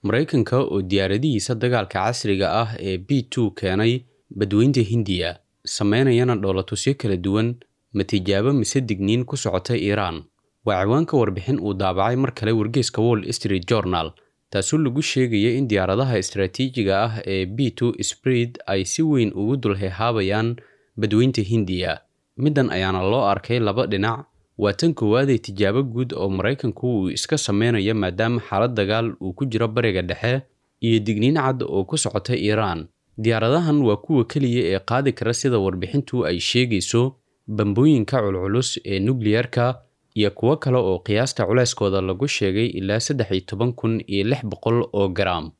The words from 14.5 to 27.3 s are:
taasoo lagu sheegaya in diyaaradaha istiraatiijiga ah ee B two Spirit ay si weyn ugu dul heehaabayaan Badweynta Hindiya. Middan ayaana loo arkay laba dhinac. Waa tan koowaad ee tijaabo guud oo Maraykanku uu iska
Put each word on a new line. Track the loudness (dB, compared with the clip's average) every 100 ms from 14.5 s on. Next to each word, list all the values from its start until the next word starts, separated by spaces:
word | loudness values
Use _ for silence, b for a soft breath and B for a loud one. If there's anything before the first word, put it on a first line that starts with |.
taasoo | -4 0 0
lagu | 0 0
sheegaya | -2 0 2 2 2 2
in | 0
diyaaradaha | 0 2 0 2 0
istiraatiijiga | -2 -2 -4 -2 -4 0 0 2
ah | 0 -2 -4
ee | -2 -2
B | -2 -4
two | 0 -2 -2
Spirit | -6 -4 -2 0 -2 -6 -4
ay | -2
si | -2 -2
weyn | 2 2 2
ugu | 0 -2 0
dul | 0 -2
heehaabayaan | -4 -2 -2 0 0 0 0 -4 B B B -4
Badweynta | 2 4 4 2
Hindiya. | 0 0 0 -2 -2 -4 _ _ _ -2
Middan | 0 2 2
ayaana | 0 0 0
loo | 2 2
arkay | 2 0 0 0
laba | 0 0 0
dhinac. | 0 -2 -4 -10 _ _ 0
Waa | 0
tan | 2 0
koowaad | 2 2 2 4
ee | 0
tijaabo | -2 0 2 2
guud | -2 -4 -4
oo | -4 -2
Maraykanku | 0 -2 -2 -4 -4 -2 0
uu | 0
iska | -4 -2